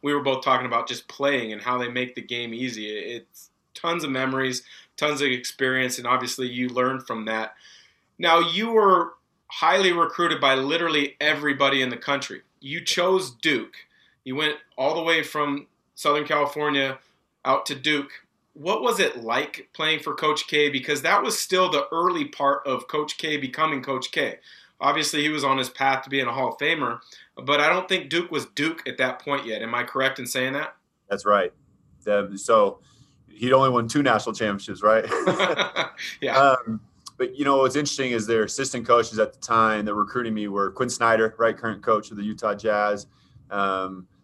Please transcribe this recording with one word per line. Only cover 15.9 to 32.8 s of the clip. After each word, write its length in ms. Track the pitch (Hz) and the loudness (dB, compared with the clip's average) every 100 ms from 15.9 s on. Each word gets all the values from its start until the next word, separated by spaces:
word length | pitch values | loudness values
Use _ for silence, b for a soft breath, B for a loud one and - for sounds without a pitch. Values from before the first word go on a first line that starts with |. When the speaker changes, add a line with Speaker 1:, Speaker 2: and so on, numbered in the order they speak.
| - | -4
Speaker 1:
Southern 280 | 156 147 | 0 0
California 760 | 143 147 139 151 147 139 135 135 b b _ _ | 0 0 0 -2 -2 0 0 -4 b b _ _
out 220 | 131 135 - | 0 0 0
to 80 | |
Duke. 380 | 135 143 147 143 - _ _ _ | -4 0 0 -2 -14 _ _ _
What 280 | - 151 220 | -10 -2 0
was 200 | 247 214 | 0 2
it 240 | 156 123 | 0 0
like 460 | 113 123 147 - - | -2 -2 -2 -10 -18
playing 280 | - 156 156 | -4 -2 -2
for 140 | 151 | -4
Coach 320 | 143 156 151 - | -2 0 0 0
K? 220 | 151 147 | 2 2
Because 340 | 135 123 143 | 0 -2 -2
that 180 | 156 202 | 2 2
was 160 | 220 - | 2 -2
still 320 | - 185 185 | 0 2 4
the 200 | 151 143 | 2 0
early 360 | 165 185 170 143 | 0 0 0 -4
part 380 | - 139 139 | 0 0 0
of 220 | 143 123 - | -2 -4 -2
Coach 320 | 151 147 - | -4 -4 -6
K 200 | 160 147 | -4 -4
becoming 440 | 131 127 156 143 | -4 -2 -2 -2
Coach 300 | 131 131 127 | -4 -6 -4
K. 260 | 165 127 - b b b b | -4 -4 -6 b b b b
Obviously, 420 | 139 156 151 151 | 0 2 0 0
he 60 | 151 | 0
was 140 | 151 | 0
on 160 | 139 135 | 0 0
his 120 | 127 | -2
path 340 | - 135 127 | 0 0 0
to 60 | 135 | -2
being 160 | 139 123 | -2 -2
a 60 | |
Hall 160 | 123 131 | -2 -4
of 100 | 156 | -2
Famer, 420 | 147 160 127 117 B B B - | -2 0 -2 -6 B B B -12
but 240 | 127 147 | 0 2
I 80 | 151 | 4
don't 200 | 180 180 | 2 0
think 220 | 185 139 | -4 -2
Duke 200 | 160 175 | -4 -2
was 160 | 151 - | -6 -6
Duke 400 | - 151 165 131 | -4 -4 -4 -10
at 120 | - | -2
that 220 | 131 127 | -2 -2
point 260 | - 139 117 | -4 -4 -4
yet. 160 | 107 | -6
Am 120 | 113 | -4
I 100 | 120 | -4
correct 340 | 123 131 131 135 | -4 0 -2 -2
in 80 | 123 | -6
saying 260 | 135 127 | -2 -2
that? 240 | 139 156 - _ _ _ | -2 -8 -12 _ _ _
Speaker 2:
That's 160 | 98 | -4
right. 280 | 101 101 90 _ _ _ _ _ 104 | 2 4 2 _ _ _ _ _ 0
Um, 300 | 101 98 98 | 0 0 -8
so 440 | - 113 101 - | 4 6 6 2